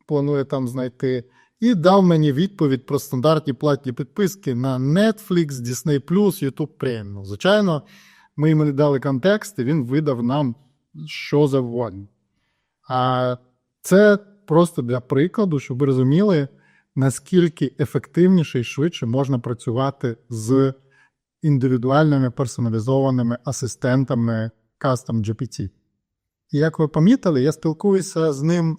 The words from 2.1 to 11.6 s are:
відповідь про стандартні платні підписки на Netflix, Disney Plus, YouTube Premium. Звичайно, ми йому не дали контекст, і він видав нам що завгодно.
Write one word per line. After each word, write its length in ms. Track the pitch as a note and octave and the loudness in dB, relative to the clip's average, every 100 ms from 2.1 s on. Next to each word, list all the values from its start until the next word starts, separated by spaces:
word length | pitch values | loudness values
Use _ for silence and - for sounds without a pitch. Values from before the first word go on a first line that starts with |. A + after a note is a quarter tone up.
| D#3+ D3+ | 4 2
відповідь 540 | C3+ G3 - D3+ C3 - | 0 -2 -2 -2 -2 -4
про 140 | C#3+ | -6
стандартні 540 | - B2+ D3+ D#3 C#3+ | -4 0 2 2 -2
платні 380 | A#2+ D3+ C#3 C3 | -2 -2 -2 -4
підписки 640 | B2 C#3 - G3 - C#3+ A#2+ | -10 -8 -2 -2 -2 -6 -2
на 240 | C3 B2+ | -2 -2
Netflix, 720 | C3+ F3 A3 G#3+ - F3+ D#3 | 0 2 2 0 -2 -2 -2
Disney 480 | C3 A#2+ B2 D#3+ C#3+ | -4 -8 -6 -2 -2
Plus, 520 | - F3+ G3+ - C#3 | 0 2 2 0 -4
YouTube 260 | - D3+ - | -6 -8 -6
Premium. 460 | C3 A2+ G2+ G2+ | -6 -6 -10 -12
Звичайно, 600 | G2 G2+ F#3 G#3+ G3 D3+ - - _ _ _ - | -12 -2 2 2 2 -2 -6 -20 _ _ _ -2
ми 140 | D3+ | 2
йому 160 | D#3 D3+ | 2 2
не 60 | |
дали 280 | C#3 D3 C3+ | 2 2 0
контекст, 600 | C#3 C3 F#3 G#3 - - | -2 0 0 0 -4 -6
і 40 | |
він 220 | B2 D#3+ A#2+ | -2 -2 0
видав 380 | C#3 D3 A#2+ | -2 0 -2
нам 320 | A#2+ C#3+ C3+ A#2 _ _ _ D#3 D#3 | -2 -2 -2 -6 _ _ _ -18 -16
що 420 | - - D3 D3 | -14 -2 0 2
завгодно. 600 | C3+ | 0